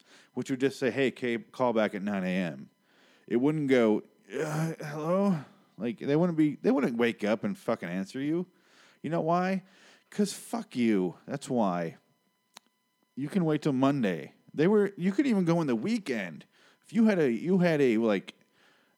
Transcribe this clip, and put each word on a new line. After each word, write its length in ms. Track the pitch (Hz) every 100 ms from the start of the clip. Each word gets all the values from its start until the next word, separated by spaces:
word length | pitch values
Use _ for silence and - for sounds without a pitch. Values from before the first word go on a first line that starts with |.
| _ - _
which 160 | 127 123
would 100 | 131
just 180 | 131 -
say, 120 | 131
"Hey, 200 | 113 131
Cape, 400 | - 123 117 -
call 220 | - 127
back 220 | 110 104
at 80 | 101
nine 220 | 104 98
A 20 | 92
M." 420 | 92 87 69 - _ _ _ _ _ -
It 100 | 120
wouldn't 320 | 139 156 139
go, 340 | 127 113 104 - _ -
"Uh, 440 | 120 156 156 160 156
hello?" 540 | 151 151 156 185 202 160 127 - _ -
Like, 200 | 120 110
they 160 | -
wouldn't 220 | 147 180 156
be, 220 | 151 -
they 100 | 196
wouldn't 280 | 269 208 117
wake 260 | 120 -
up 180 | 104 110
and 140 | 107 92
fucking 320 | - 113 87
answer 320 | 92 95 131
you. 260 | 143 170 180 _ _ _ - _
You 60 | -
know 140 | 170
why? 400 | 160 175 185 190 - _ - - _
'Cause 240 | - 202
fuck 420 | - - 233 - 127
you. 380 | 117 101 90 80 -
That's 220 | 139 -
why. 480 | 123 101 87 85 127 _ _ _ _ _ - - _ _ _ _ -
You 140 | 147
can 160 | 196 160
wait 160 | 151
till 100 | 156
Monday. 600 | 131 135 143 104 80 - - _
They 160 | - 165
were, 240 | 214 202 -
you 120 | 180
could 160 | 190 277
even 200 | 202 170
go 160 | 170
in 40 | 151
the 80 |
weekend. 680 | 113 170 233 180 113 90 71 - _ _ _
If 80 | _
you 140 | 190 220
had 120 | 185
a, 140 | 143
you 260 | 113 160 190
had 220 | 175 151
a, 160 | 131 110
like, 380 | 113 98 - - _ _ _ _ _